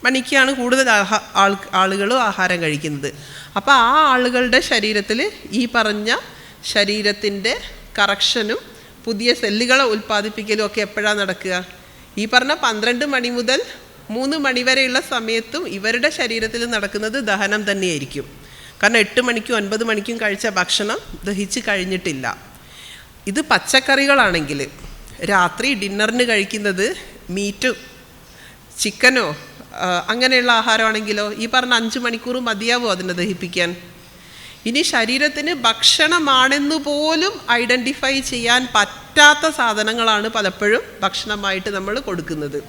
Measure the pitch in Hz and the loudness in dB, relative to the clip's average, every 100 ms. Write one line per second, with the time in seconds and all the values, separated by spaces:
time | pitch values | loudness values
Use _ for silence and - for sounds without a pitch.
0 | 247 262 254 277 262 269 247 254 262 214 | 4 2 2 2 2 2 2 4 4 4
1 | 190 214 - - 196 196 - 185 190 196 | 4 0 -2 2 4 2 -2 0 2 2
2 | 202 254 226 196 185 180 165 147 151 143 | 0 2 0 0 0 2 0 -2 -4 -6
3 | 143 - - - - - 202 269 233 285 | -6 -10 -18 -18 -8 -6 4 4 6 6
4 | 311 254 247 247 247 247 - 240 214 208 | 4 4 2 2 2 2 2 0 2 -2
5 | 202 220 381 - - 214 240 240 214 208 | -2 -2 -2 -6 -6 -2 0 0 0 0
6 | 214 262 - - - - - 214 202 208 | 0 -2 -2 -18 -20 -16 -4 0 2 2
7 | 208 202 208 202 196 311 - - - - | 0 0 -2 -2 -2 -4 -6 -16 -14 -2
8 | 202 202 - 247 214 262 - - - - | 0 2 0 0 -2 -4 -6 -20 -20 -14
9 | - 214 233 240 220 208 240 262 262 214 | -6 -4 0 0 0 0 2 4 4 0
10 | 208 214 208 214 208 214 208 208 202 208 | 0 -2 -2 -6 -4 -2 -2 -2 -4 -2
11 | 208 208 196 180 190 180 180 - - - | -2 0 -2 -4 -4 -6 -6 -16 -20 -20
12 | - - 214 247 254 311 254 214 226 247 | -14 -6 2 2 2 -2 -2 0 -2 0
13 | 294 269 240 240 233 269 494 - - - | 0 -2 -2 -4 -2 -2 -2 -12 -20 -20
14 | - 220 262 311 277 247 247 262 262 254 | -10 -4 -2 0 0 0 2 2 2 0
15 | 262 254 226 226 226 294 349 196 208 233 | -2 -4 -2 -4 -4 -6 -6 -4 -2 0
16 | 262 214 247 226 220 233 233 226 202 208 | 0 -2 -4 -2 -4 -4 -4 -4 -4 -4
17 | 214 247 220 196 202 214 202 196 190 156 | -4 -4 -2 -2 0 -2 -2 -2 0 -2
18 | 135 139 - - - - - - 208 233 | -6 -10 -10 -14 -20 -20 -20 0 2 4
19 | 196 - 247 233 214 233 202 214 226 214 | 2 2 0 -2 -2 -2 -2 -2 0 -2
20 | 202 233 220 196 233 190 180 - 208 277 | -2 -4 -4 -2 -2 -2 0 0 -2 -4
21 | - - 190 196 202 240 226 202 185 185 | -8 -10 -6 -4 -4 -4 -2 -2 -2 -4
22 | 185 139 127 - - - - - - - | -4 -4 -6 -8 -12 -20 -20 -20 -20 -20
23 | - - - 196 302 185 - 262 254 269 | -20 -12 -6 -4 0 0 2 0 4 2
24 | 277 277 220 170 147 147 139 - - - | 4 6 4 2 -2 -4 -6 -8 -18 -18
25 | - - 170 196 175 - 254 254 196 202 | -20 -10 0 2 2 0 -2 -2 -2 0
26 | 214 240 247 220 202 214 208 185 214 370 | 0 2 2 2 0 -2 -2 0 -2 -4
27 | - - - 185 202 202 254 233 - - | -12 -20 -8 -4 -4 -2 -2 -2 -10 -20
28 | - - - - - - - - - - | -20 -20 -20 -20 -20 -20 -20 -6 -6 4
29 | 247 262 190 147 - - - - 180 180 | 4 4 0 -4 -12 -20 -18 -6 -2 -2
30 | - 226 254 262 247 233 220 220 220 214 | -2 0 2 2 4 2 4 2 2 0
31 | 214 208 208 214 226 254 247 240 226 254 | -2 -4 -4 -4 -2 0 2 0 0 -2
32 | 240 226 240 247 247 214 226 240 240 185 | -4 -4 -4 -4 -2 -2 0 0 0 -2
33 | 185 180 180 185 180 175 175 175 - - | -2 -2 -2 -2 -4 -2 -2 -4 -14 -20
34 | - - - - - - 220 247 269 262 | -20 -20 -20 -20 -20 -8 -2 0 0 0
35 | 226 262 294 285 294 339 233 226 - - | 0 2 0 0 -4 0 0 4 4 6
36 | 311 349 302 262 262 277 285 311 285 294 | 4 4 4 4 4 4 0 0 -2 -2
37 | 302 320 370 403 - 240 233 247 240 269 | 0 2 0 -4 -2 0 2 0 0 -2
38 | 262 269 269 247 233 247 254 214 202 - | -2 -2 -2 -4 2 2 2 0 0 -2
39 | - - 294 294 320 302 240 214 214 233 | -6 6 8 8 2 0 0 0 -2 0
40 | 226 214 220 226 196 185 208 226 494 - | 2 2 0 -2 -2 0 2 2 0 -4
41 | 190 - - 208 202 190 185 202 190 220 | -4 -4 -6 -4 -2 -2 -4 -4 -4 -4
42 | 185 175 151 156 147 143 | -4 -6 -6 -6 -4 -6